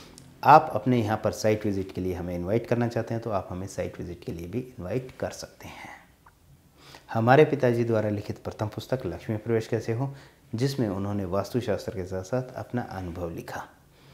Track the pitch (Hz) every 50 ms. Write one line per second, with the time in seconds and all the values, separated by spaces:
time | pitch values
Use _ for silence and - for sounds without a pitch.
0 | - - - - - - - - - 120 143 156 156 - - 107 - 131 123 120
1 | 110 101 110 107 - 104 92 - - 110 107 107 - 110 98 98 95 95 - -
2 | 92 92 90 90 87 87 90 87 87 87 104 117 120 - 120 117 120 117 117 117
3 | 113 - 117 113 - 117 107 95 90 - 92 90 95 98 - - 90 - - -
4 | - 85 87 - - - - 82 85 87 87 120 127 127 - - 85 90 101 131
5 | 135 131 - - - 87 - - - - - - - - - - - - - -
6 | - - - _ - - - _ _ - - - _ _ _ - - - - -
7 | - - - 117 113 117 127 143 156 147 151 127 131 123 120 117 120 117 113 107
8 | 107 107 104 101 101 - 107 - - - - - 110 104 - - - - - -
9 | - 92 82 87 - - 113 107 - 120 117 113 110 - - 110 110 - 113 113
10 | 135 139 135 - - - - _ - - - 113 123 139 135 135 123 104 92 95
11 | 98 101 101 101 98 90 87 98 95 - - 123 113 - 98 87 - - - 95
12 | 92 90 95 92 92 - - 127 127 131 - - 107 - - 123 113 - - 92
13 | 92 90 82 90 90 82 85 90 - - - - - - - - - - - -
14 | - -